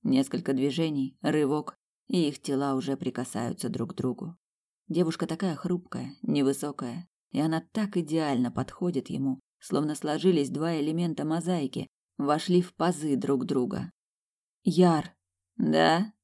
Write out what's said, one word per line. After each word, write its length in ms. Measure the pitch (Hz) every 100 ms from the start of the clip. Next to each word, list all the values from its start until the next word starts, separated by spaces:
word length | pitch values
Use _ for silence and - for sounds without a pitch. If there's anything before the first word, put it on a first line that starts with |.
Несколько 500 | - 131 135 - -
движений, 640 | 131 139 139 165 147 135 _
рывок, 540 | 151 151 143 151 147 - _ _ _
и 220 | 180 147
их 120 | 147
тела 340 | - 139 139 135
уже 200 | 135 135
прикасаются 720 | 127 120 123 - 117 - 120
друг 240 | 110 127
к 40 | -
другу. 420 | 131 - 165 175 _ _ _ _ _
Девушка 400 | 165 165 - 165
такая 280 | 160 190 147
хрупкая, 600 | 175 180 - - 123 -
невысокая, 880 | - 147 135 139 147 139 123 147 175 _ _
и 80 | 135
она 200 | 160 160 -
так 240 | 220 208 185
идеально 540 | 151 160 151 127 123
подходит 580 | - 131 - 180 139 -
ему, 320 | - 135 - _ _
словно 360 | - 143 151 302
сложились 540 | 156 151 180 170 139
два 300 | 143 165 165
элемента 460 | 147 165 175 156 151
мозаики, 640 | 160 165 175 135 - - _ _ -
вошли 440 | 143 151 - 175
в 120 | 180
пазы 440 | - 165 147 151 135
друг 280 | - 135 -
друга. 460 | 139 123 - - _ _ _ _ _ _ _
«Яр!» 500 | - 160 180 160 - _ _ _ _ -
«Да?» 560 | 160 156 165 165 214 _